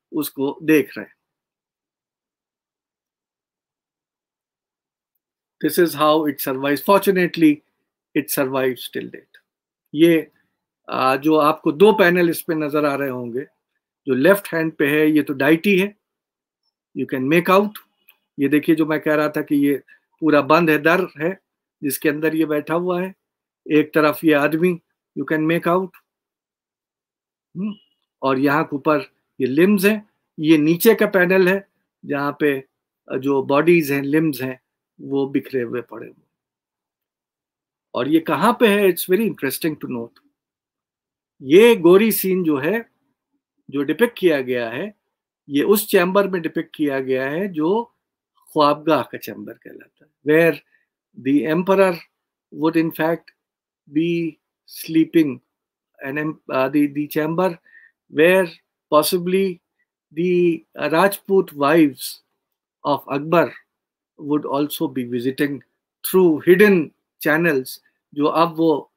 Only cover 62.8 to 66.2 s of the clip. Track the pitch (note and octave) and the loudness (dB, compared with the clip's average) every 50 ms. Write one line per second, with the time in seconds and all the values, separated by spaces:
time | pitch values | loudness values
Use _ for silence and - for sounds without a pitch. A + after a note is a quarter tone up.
62.8 | - D3 C#3+ - - - C3+ C#3+ D3 D#3+ F3 E3+ C#3+ A#2 - - - _ _ _ | -6 -6 -6 -6 -6 -8 -8 -8 -4 0 2 2 2 0 -2 -10 -20 _ _ _
63.8 | _ _ _ _ _ _ _ - D#3 C#3+ D3 D3 D3 - C3+ C#3+ D3 C#3+ - - | _ _ _ _ _ _ _ -14 -6 -4 -4 -4 -4 -4 -4 -4 -4 -4 -4 -6
64.8 | E3 D3 C3 C3+ A#2+ A#2+ B2 A#2+ A#2+ C3+ C3 - D3+ C#3 C#3+ B2 - _ _ _ | -6 -6 -6 -6 -6 -6 -6 -4 -4 -4 -4 -4 -4 -4 -6 -8 -14 _ _ _
65.8 | _ _ _ _ - - - F#3+ | _ _ _ _ -8 -2 2 4